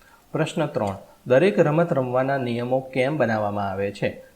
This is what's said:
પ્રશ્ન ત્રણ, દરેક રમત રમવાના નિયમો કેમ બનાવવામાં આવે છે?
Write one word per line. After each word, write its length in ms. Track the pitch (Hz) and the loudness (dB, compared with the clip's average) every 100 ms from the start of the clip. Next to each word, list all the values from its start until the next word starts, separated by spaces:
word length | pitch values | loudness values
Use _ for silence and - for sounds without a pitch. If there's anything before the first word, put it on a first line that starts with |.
| _ _ _ | _ _ _
પ્રશ્ન 340 | 139 156 - 143 | -4 -2 -2 -4
ત્રણ, 300 | - 104 95 - - - | -2 -2 -4 -12 -10 2
દરેક 320 | 127 185 202 | 4 6 4
રમત 340 | 147 151 170 | 2 2 2
રમવાના 440 | 139 127 123 135 139 | 0 0 0 0 0
નિયમો 420 | 123 117 123 131 | -2 -4 0 -2
કેમ 380 | 131 131 127 156 | -2 -2 0 2
બનાવવામાં 520 | 113 110 104 101 98 | 0 0 -2 -2 -4
આવે 220 | 95 101 | -2 -4
છે? 300 | 101 117 - - | -4 -6 -6 -14